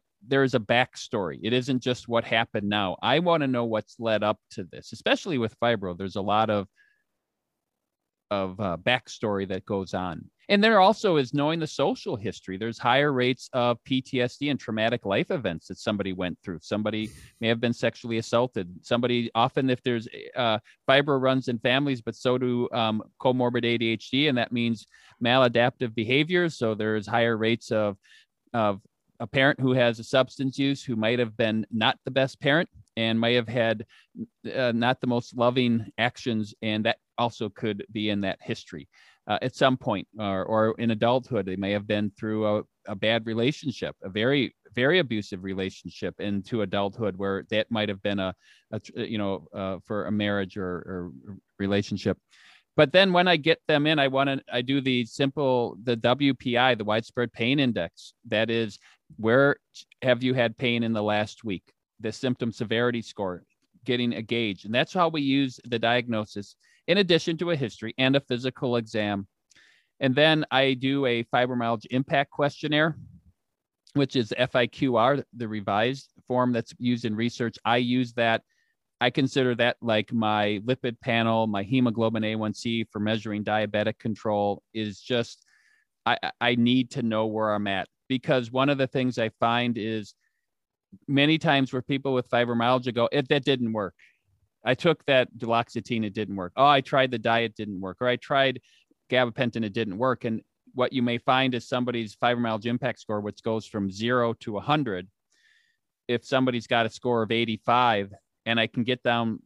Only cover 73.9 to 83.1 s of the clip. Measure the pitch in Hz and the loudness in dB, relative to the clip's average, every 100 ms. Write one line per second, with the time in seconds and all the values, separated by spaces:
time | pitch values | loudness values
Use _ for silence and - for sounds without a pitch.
73.9 | 143 135 135 110 - 127 127 120 - 139 | -2 0 0 -2 0 0 2 0 0 0
74.9 | 113 123 143 - 117 110 107 101 101 120 | 4 4 2 -4 -10 -8 -6 -2 0 0
75.9 | 135 - _ - 127 123 117 - - 123 | -2 -12 _ -4 0 2 0 -4 -4 -2
76.9 | 117 117 107 117 - 117 - 110 123 120 | -2 -2 -2 -2 -2 -4 -4 0 0 2
77.9 | 123 123 120 113 113 - _ _ _ _ | 0 0 0 2 0 -4 _ _ _ _
78.9 | - 123 156 135 139 127 117 120 - 117 | -2 0 2 0 2 2 2 0 0 0
79.9 | 110 110 117 107 107 104 104 113 131 123 | 0 0 0 0 2 0 0 -2 -2 -4
80.9 | 117 127 117 113 113 110 101 101 131 120 | -6 -2 0 2 2 0 -2 0 2 2
81.9 | 113 113 110 110 110 107 - 120 117 107 | 2 0 0 -4 -2 -4 -4 -4 -4 -4
82.9 | 107 107 | -4 -2